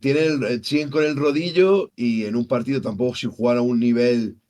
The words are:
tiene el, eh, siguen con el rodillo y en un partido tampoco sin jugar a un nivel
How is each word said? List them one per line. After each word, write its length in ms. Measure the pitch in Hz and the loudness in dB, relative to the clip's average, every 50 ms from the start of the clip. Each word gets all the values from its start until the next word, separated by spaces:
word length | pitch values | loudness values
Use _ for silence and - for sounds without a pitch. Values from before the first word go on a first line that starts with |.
tiene 180 | - 135 139 147 160 | -2 0 2 2 2
el, 180 | 160 151 139 120 | 2 0 0 -2
eh, 160 | 104 123 117 - | -2 -2 -4 -4
siguen 260 | - 147 147 151 143 | -2 -2 -2 -2 -2
con 140 | 135 156 151 | 0 0 0
el 100 | 151 151 | 0 0
rodillo 760 | 139 143 170 143 151 170 175 165 175 185 190 196 196 - - - | 0 0 0 0 0 -2 0 2 2 4 4 4 2 0 -2 -6
y 300 | - 120 120 113 110 107 | -4 -2 0 0 0 -2
en 100 | 104 107 | -2 -2
un 120 | 120 120 - | -4 -2 -2
partido 340 | 131 120 113 131 135 131 | -2 -2 -2 -2 -2 -2
tampoco 340 | 98 117 107 98 123 127 120 | -2 -4 -4 -2 -2 -2 -2
sin 140 | - - 120 | -4 -6 -8
jugar 280 | - - 113 123 120 120 | -6 -2 0 0 2 2
a 40 | |
un 180 | 120 123 123 117 | 0 0 0 2
nivel 580 | 117 120 120 120 120 123 123 120 113 104 - - _ _ | 2 2 2 4 2 2 2 2 0 -4 -6 -12 _ _